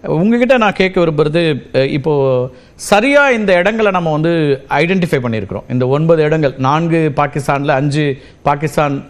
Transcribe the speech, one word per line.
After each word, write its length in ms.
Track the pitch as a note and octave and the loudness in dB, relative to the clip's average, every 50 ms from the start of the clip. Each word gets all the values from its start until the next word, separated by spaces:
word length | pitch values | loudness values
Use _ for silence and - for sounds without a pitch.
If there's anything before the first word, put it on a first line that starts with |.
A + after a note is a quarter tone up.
| - | -4
உங்ககிட்ட 540 | - - D#3 F3 G#3+ A#3 A#3+ B3 A#3 C4+ | -4 -2 0 2 2 2 2 2 2 2
நான் 160 | B3+ A3 G3+ F#3 | 2 2 0 0
கேட்க 280 | - F#3+ F#3 F#3 F#3+ | 0 -2 0 2 0
விரும்புறது, 760 | E3+ E3 D#3 D3 D3+ D3+ D3+ E3+ E3+ D#3+ D3+ B2 - - - | 0 0 2 0 -2 0 0 0 0 0 -2 -4 -8 -4 -2
அ, 100 | C3+ C3+ | -2 -2
இப்போ 640 | C#3 - D3 C3 D#3+ D3+ C#3+ C3+ C3+ C3 B2+ B2 B2+ - - - - - | 0 -2 -4 -2 -2 -2 0 0 0 0 -2 -2 -4 -8 -18 -20 -20 -20
சரியா 560 | - - - G#3 G3+ G#3+ C#4 C#4+ C#4+ C#4+ C#4 | -16 -2 2 2 2 4 4 4 4 4 4
இந்த 220 | B3+ A3+ G#3+ G3 F#3 | 2 0 2 2 2
இடங்களை 380 | F3 F3+ G3+ A3 A3 A3 G#3 F#3+ | 2 2 0 0 0 0 0 0
நம்ம 200 | F3+ E3+ D#3+ D3+ | 0 -2 0 -2
வந்து 520 | D3+ D#3 E3 E3+ E3 D#3 D3 C3+ C3 - - | 0 0 0 0 2 2 0 0 -2 -4 -4
ஐடென்டிஃபை 500 | C#3 C#3+ D#3 E3+ F#3+ F#3+ F3 D#3 - C#3 B2 | -2 0 0 0 0 0 0 0 -2 -2 -2
பண்ணியிருக்கிறோம். 400 | A#2+ A2+ A2 G2+ F#2 F#2 G2 - - | -2 -4 -4 -6 -8 -10 -12 -8 -6
இந்த 180 | B2 B2 B2+ | -4 -2 0
ஒன்பது 360 | B2+ C3+ D3 D#3+ E3 E3+ D#3+ D3+ | 0 0 0 2 2 2 2 2
இடங்கள், 320 | D3+ D#3 D#3+ D3+ C3+ - - | 0 0 0 0 -2 -2 -2
நான்கு 540 | C3 C3 C#3+ D#3 E3+ E3 D#3+ E3 D#3+ D#3 B2+ | -2 0 0 0 0 0 0 0 0 0 0
பாகிஸ்தான்ல, 520 | C#3+ D3 C#3+ - D3+ C3+ - D3 C#3 C#3+ D3 | -2 -2 -2 -2 -6 -2 -2 -2 -2 0 0
அஞ்சு 540 | D3 C3 C#3+ D3 C#3 D#3 D3+ C#3+ C3 C3 - - - _ - | 0 0 0 0 0 0 -2 -2 -4 -6 -10 -20 -20 _ -2
பாகிஸ்தான் 600 | C#3 D3 C#3+ D#3 D3+ - - D3+ C#3+ C#3 C#3 - - | -2 -2 0 -2 -4 -2 0 0 0 -2 -6 -8 -10